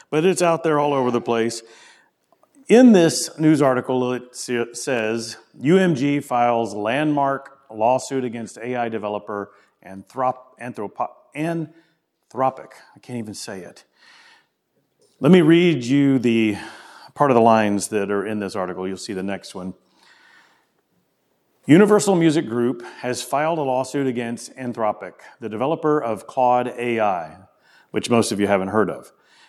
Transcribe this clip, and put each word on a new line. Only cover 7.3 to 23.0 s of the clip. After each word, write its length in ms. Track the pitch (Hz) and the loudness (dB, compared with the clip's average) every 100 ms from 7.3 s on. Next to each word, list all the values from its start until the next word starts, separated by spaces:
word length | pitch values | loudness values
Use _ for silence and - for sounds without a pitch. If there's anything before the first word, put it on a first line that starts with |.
| 135 - - - | -4 -8 -20 -16
lawsuit 540 | 110 113 127 - 135 | -2 0 0 -2 -4
against 340 | 123 117 113 - | -4 -8 -12 -12
A 180 | 117 123 | -8 -4
I 140 | 117 | -4
developer 640 | 110 104 104 104 104 98 _ _ _ | -4 -6 -6 -6 -8 -10 _ _ _
Anthrop-, 760 | 90 95 95 127 127 127 - - | -20 -18 -12 -4 -4 -4 -10 -16
Anthropo-, 520 | 120 120 101 - 123 - _ | -12 -10 -10 -8 -8 -10 _
Anthropic." 1400 | 147 160 165 156 _ _ _ _ _ _ 113 131 - - - - | -8 -6 -6 -8 _ _ _ _ _ _ -4 -4 -4 -12 -20 -20
I 40 | - | -20
can't 180 | - 123 | -12 -10
even 140 | 107 | -10
say 280 | 98 - 98 | -12 -14 -14
it. 240 | 87 - _ _ _ - - _ _ _ _ _ _ _ _ - | -16 -20 _ _ _ -20 -20 _ _ _ _ _ _ _ _ 0
Let 120 | 139 | 6
me 80 | 180 | 6
read 420 | 156 170 175 147 | 6 4 4 0
you 380 | 120 143 139 135 | 0 2 2 2
the 360 | 117 113 110 101 - - - - - | 2 2 0 -2 -10 -20 -20 -20 -10
part 200 | - 147 | 0 2
of 20 | |
the 60 | 117 | 4
lines 480 | 113 110 104 101 - | 6 4 2 -2 -4
that 200 | 107 98 | -4 -2
are 160 | 101 | -4
in 140 | 98 107 | -4 -6
this 160 | 98 | -6
article. 320 | 104 92 90 92 | -6 -6 -6 -8
You'll 100 | 95 | -10
see 160 | - | -10
the 80 | 95 | -8
next 280 | 98 95 - | -8 -8 -12
one. 220 | 95 92 - _ _ _ _ _ _ _ _ _ _ _ _ _ _ _ _ _ _ - | -14 -12 -14 _ _ _ _ _ _ _ _ _ _ _ _ _ _ _ _ _ _ 6
"Universal 480 | 156 208 214 202 | 6 8 4 4
Music 320 | 180 165 147 127 | 4 4 2 0
Group 380 | 117 120 131 - - | -2 -2 -2 -10 -10